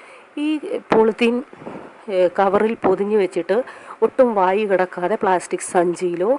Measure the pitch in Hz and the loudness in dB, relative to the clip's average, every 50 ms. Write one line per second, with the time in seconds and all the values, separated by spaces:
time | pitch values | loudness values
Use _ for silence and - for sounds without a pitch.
0 | - - - - - - - 294 294 302 311 302 - - - - - - - 220 | -20 -20 -20 -20 -20 -14 -8 -6 -4 -4 -4 -4 -6 -8 -8 -8 -4 0 2 2
1 | 220 226 214 - 240 233 240 247 277 - - - - - - - - - - - | 2 2 2 2 0 0 0 -2 -6 -10 -16 -18 -16 -16 -16 -16 -18 -20 -20 -18
2 | - - 196 180 180 170 - - 196 196 185 208 214 220 226 - - 190 190 180 | -10 -4 0 2 2 2 2 2 2 2 2 2 2 0 -2 -2 0 0 0 0
3 | 202 208 214 214 190 180 - 180 165 - 190 233 269 - - - - - - - | 0 0 0 0 0 0 -2 -4 -2 -2 -2 -2 -2 -4 -10 -20 -20 -20 -6 -2
4 | 220 220 - - 262 240 220 202 180 185 190 208 220 196 196 175 185 180 - 180 | -2 0 2 2 2 4 2 2 2 2 2 0 0 0 0 0 0 -2 -4 -4
5 | 175 180 214 220 - 196 190 175 - - 185 175 - - - 185 170 180 170 - | -4 -4 -2 -2 0 0 0 0 -2 -4 -8 -8 -6 -2 0 0 2 0 0 -2
6 | 180 180 175 165 180 220 277 | -4 -4 -2 -2 0 0 0